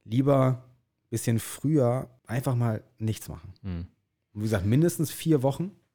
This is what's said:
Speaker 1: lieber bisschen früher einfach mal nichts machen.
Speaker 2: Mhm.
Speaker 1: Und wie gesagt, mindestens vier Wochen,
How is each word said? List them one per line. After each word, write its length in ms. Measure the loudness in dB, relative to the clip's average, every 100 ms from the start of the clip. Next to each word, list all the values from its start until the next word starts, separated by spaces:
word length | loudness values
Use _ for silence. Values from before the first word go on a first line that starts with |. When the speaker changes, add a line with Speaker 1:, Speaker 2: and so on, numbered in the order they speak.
Speaker 1:
lieber 600 | -2 0 4 4 4 0 -6 _ _ _ _
bisschen 280 | -4 0 -2
früher 680 | -2 -4 0 4 4 0 -6 _ -6
einfach 280 | -4 0
mal 280 | 0 0 -2 -8 _
nichts 300 | -4 -4 -8
machen. 240 | -14 -16 -14
Speaker 2:
Mhm. 240 | -8 -8 -8 _ _ _ _
Speaker 1:
Und 80 | -6
wie 40 |
gesagt, 200 | -2 0
mindestens 460 | 2 4 2 0 -4
vier 320 | -2 0 2
Wochen, 300 | 2 -2 -6 -10 _